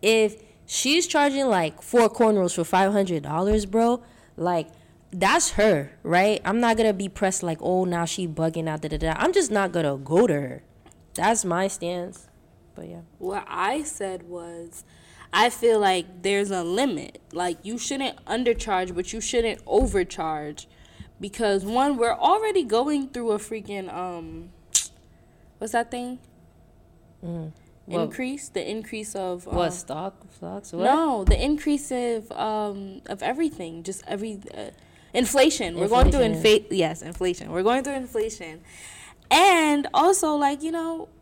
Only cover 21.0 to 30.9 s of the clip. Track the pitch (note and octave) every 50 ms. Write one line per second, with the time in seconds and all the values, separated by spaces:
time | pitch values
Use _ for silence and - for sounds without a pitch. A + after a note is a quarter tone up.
21 | - - _ _ - G3+ G3 - A#3 G#3 G3 G3 F3+ G3+ A3+ B3 C4+ C#4+ C#4+ A#3+
22 | A#3 A#3+ - - - C#4 F4+ A4 A4 G#4+ G#4 G4 D4+ A3+ G#3 A3+ B3+ D4 D4+ C#4+
23 | C4+ C4 - A#3+ A#3+ A3+ G#3 G#3 G#3 - A3+ A3 G3 - G3+ G3 F#3+ F#3 - E3
24 | F3+ F#3 F3 E3+ E3 D#3+ D#3+ D#3+ E3 F3+ F3+ - _ _ - - - - _ _
25 | _ _ _ _ _ _ _ _ - _ _ _ - A3 - A#3 A#3+ A#3 B3+ B3
26 | B3 B3 B3+ B3+ - - _ _ - - _ _ - _ _ _ _ _ _ _
27 | _ _ _ _ - E3+ E3+ E3 D#3+ D#3 D#3+ - - _ - - _ - E3+ E3+
28 | E3 - - - B3+ B3+ C#4 C#4+ - - _ G3 - - G#3 A3 G#3+ - - G#3+
29 | G#3+ G#3 - G3 F#3 F#3 F3+ F3+ F3+ - - F3 F3 E3 - F3 - - C#3 D3+
30 | F3+ G3 F#3+ - - - - - F3 E3+ F#3 G3+ G3+ - - - - B3+